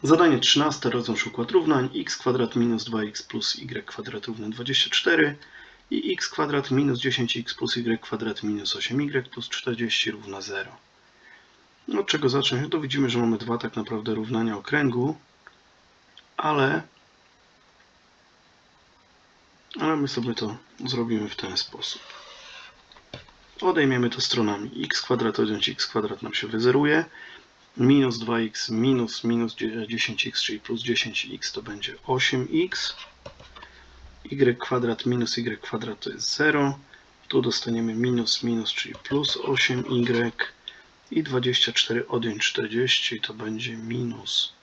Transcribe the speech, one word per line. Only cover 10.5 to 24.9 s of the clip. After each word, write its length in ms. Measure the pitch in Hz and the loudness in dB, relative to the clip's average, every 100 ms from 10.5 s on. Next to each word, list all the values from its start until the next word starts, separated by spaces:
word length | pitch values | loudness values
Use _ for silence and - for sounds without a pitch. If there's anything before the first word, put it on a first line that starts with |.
| 98 - - _ _ _ _ - - - _ _ _ - 202 | -6 -8 -14 _ _ _ _ -20 -20 -20 _ _ _ -4 -2
Od 80 | 196 | 0
czego 220 | 156 139 | 2 2
zacząć? 320 | 131 131 123 | 2 2 0
No 80 | 151 | 0
to 100 | 165 | -2
widzimy, 300 | 143 139 131 | -2 0 2
że 100 | 120 | 2
mamy 180 | 117 110 | 2 2
dwa 200 | 117 120 | 0 -4
tak 180 | 117 117 | -4 -6
naprawdę 400 | 107 113 110 107 | -4 -4 -2 -2
równania 420 | 110 117 113 104 | 0 0 0 -2
okręgu, 600 | - 147 143 120 131 156 _ _ - _ _ _ _ _ _ - - - | 0 2 2 2 0 -2 _ _ -20 _ _ _ _ _ _ -20 -20 -4
ale, 440 | 151 151 135 156 160 _ _ _ _ _ _ _ _ _ _ _ _ _ _ _ _ _ _ _ _ _ _ _ _ _ _ _ _ - | 0 4 4 2 -4 _ _ _ _ _ _ _ _ _ _ _ _ _ _ _ _ _ _ _ _ _ _ _ _ _ _ _ _ -4
ale 160 | 156 156 | 0 2
my 120 | 139 | 0
sobie 260 | - 120 | 0 -2
to 240 | 113 107 107 - - - | -2 -4 -6 -14 -12 -4
zrobimy 440 | 123 117 110 104 | -2 0 0 -2
w 60 | - | -6
ten 220 | 98 90 | -6 -4
sposób. 440 | - 107 104 - - - - - - - - - - - - - - - - - | -6 -8 -10 -10 -14 -20 -20 -20 -20 -18 -20 -20 -20 -20 -18 -18 -18 -20 -20 -2
Odejmiemy 480 | 185 165 139 127 120 | 2 4 4 4 2
to 120 | - | 0
stronami. 640 | - 123 107 101 104 120 | -2 2 2 0 -4 -6
X 180 | 139 | -2